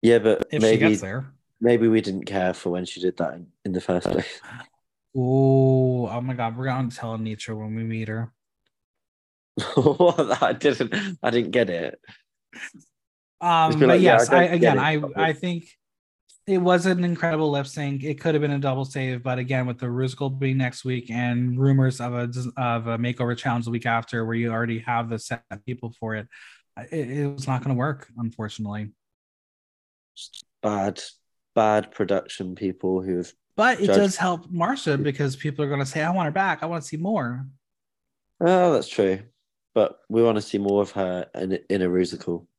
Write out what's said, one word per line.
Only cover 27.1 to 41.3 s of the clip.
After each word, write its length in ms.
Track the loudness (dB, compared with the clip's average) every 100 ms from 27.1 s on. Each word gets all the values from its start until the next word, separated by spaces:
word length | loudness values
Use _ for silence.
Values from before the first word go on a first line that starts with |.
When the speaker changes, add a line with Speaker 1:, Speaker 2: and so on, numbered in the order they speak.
| -4 -4
Speaker 2:
was 140 | -6 -4
not 160 | -4
gonna 100 | -2 -2
work, 360 | -2 -4 -12 -8
unfortunately. 720 | -8 -6 -10 -8 -8 -8 -10 _ _ _ _ _ _ _ _ _ _ _ _ -20
Speaker 1:
Just 280 | -20 -20 -20 _
bad, 380 | -4 -2 -2 -4 -16 _ _ _ _
bad 380 | 0 4 2 0
production 640 | -6 -2 -2 -4 -10 -10 -6
people 460 | -6 -4 -2 -2
who 140 | -2 -4
have 140 | -4 _ _ 0
Speaker 2:
But 240 | 0 2
it 60 | 4
Speaker 1:
judged 140 | 4
Speaker 2:
does 160 | 4 0
help 340 | -2 -2 -6
Marcia 480 | -2 -2 -2 -2 0
because 380 | -2 -2 -4 -4
people 280 | -8 -4
are 60 | -4
gonna 160 | -2 -4
say, 160 | -2
"I 60 | -2
want 140 | -2 -2
her 60 |
back. 320 | -2 -2 -2
I 20 | -4
wanna 160 | -6
see 160 | -8 -6
more." 480 | -2 -2 -4 -6 -10 -16 _ _ _ _ _ _ _ _
Speaker 1:
Oh, 320 | 2 4 4
that's 140 | 2 0
true. 320 | 0 2 0 -6 _ _ _ _ 0
But 240 | 0 0 _
we 140 | 2
wanna 180 | 4 2
see 160 | -2 -2
more 240 | 2 2
of 100 | 0
her 380 | -2 -2 -2 -6